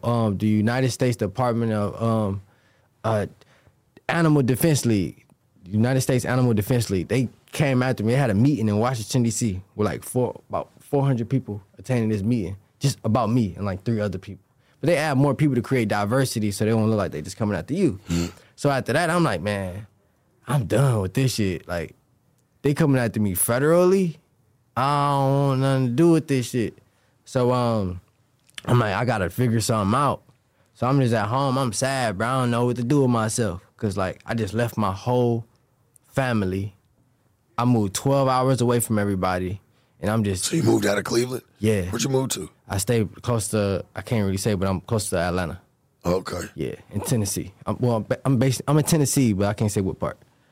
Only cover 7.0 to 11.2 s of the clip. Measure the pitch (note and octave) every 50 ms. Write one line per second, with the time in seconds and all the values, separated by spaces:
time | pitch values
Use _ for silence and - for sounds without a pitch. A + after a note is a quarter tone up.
7 | E2 - G#2+ C3 B2+ G#2+ - _ _ _ - - D#3+ C#3 C3 B2 B2 C3 B2 -
8 | G#2+ A2 B2 C#3 C#3+ A#2+ F#2+ G2 B2 C#3+ D3+ G2+ A2 G#2+ G#2 G#2 A2+ B2 C3+ A2+
9 | G#2 - - C3 A#2+ A#2 G#2+ - B2+ A2 F#2 F#2 - _ _ - G#2 G#2+ - G#2+
10 | - - - B2+ B2 G#2 - - - - - E2+ - - _ - - - - C#3+
11 | C#3 C#3 C3 A2+